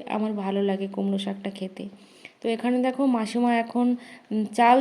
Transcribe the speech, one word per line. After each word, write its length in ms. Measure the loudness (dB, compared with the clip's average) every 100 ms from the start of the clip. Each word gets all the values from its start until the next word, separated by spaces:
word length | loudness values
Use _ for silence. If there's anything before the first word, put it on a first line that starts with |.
| -2
আমার 220 | -2 -2
ভালো 280 | -2 -2 0
লাগে 240 | 0 0 -4
কুমড়ো 320 | -4 -2 -2
শাকটা 300 | -4 -6 -8
খেতে। 360 | -8 -10 -10 -14 -16 -20 -20 -20 _
তো 80 | -4
এখানে 280 | -2 0 0
দেখো 220 | 0 0 2
মাসিমা 460 | 2 0 0 2 2
এখন, 400 | 0 0 0 0 -6 -20 -6
উম, 140 | -4 -2
চাল 240 | 4 6 6